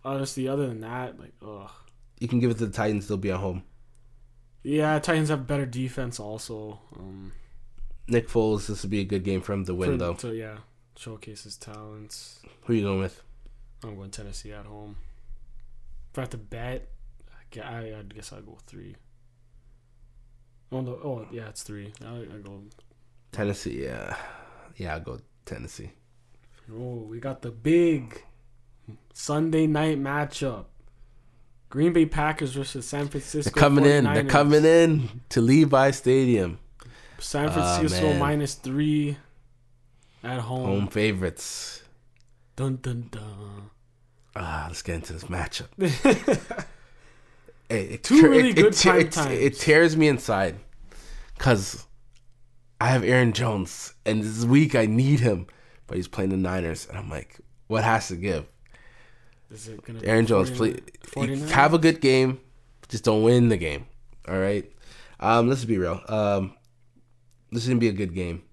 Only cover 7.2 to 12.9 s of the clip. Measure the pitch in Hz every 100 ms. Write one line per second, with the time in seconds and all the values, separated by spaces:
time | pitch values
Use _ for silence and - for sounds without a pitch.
7.2 | 95 - - - - - - - - 117
8.2 | 117 117 110 104 104 101 98 104 95 98
9.2 | 95 95 92 101 95 90 90 87 87 85
10.2 | 120 113 110 107 - _ _ - - 110
11.2 | - 104 107 - - 107 107 107 107 -
12.2 | - - - _ - 113 101